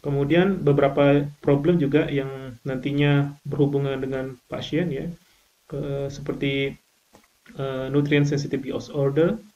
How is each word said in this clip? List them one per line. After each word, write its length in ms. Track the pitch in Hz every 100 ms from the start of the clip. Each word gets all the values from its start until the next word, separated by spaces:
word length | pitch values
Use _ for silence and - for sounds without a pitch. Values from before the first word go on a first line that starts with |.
Kemudian 580 | 143 139 143 165 190 190
beberapa 640 | 143 143 139 139 143 143 143 -
problem 360 | - 143 151 175
juga 320 | 135 147 156
yang 480 | 143 135 135 131 117 139
nantinya 680 | 127 139 139 147 143 143 - 143
berhubungan 520 | 143 139 139 139 131
dengan 400 | 135 131 131 127 _
pasien, 480 | 127 120 151 180
ya, 160 | 135 165 175 _ _ _ _ _
ke-, 440 | 143 143 139 139
seperti, 600 | 143 143 127 139 139 139 139 _ _ _ _ _ _ _ -
eh, 280 | 135 131 131
nutrient 400 | 143 143 147 143
sensitivity 440 | 143 143 139 -
disorder 680 | - - 147 139 143 170 226 -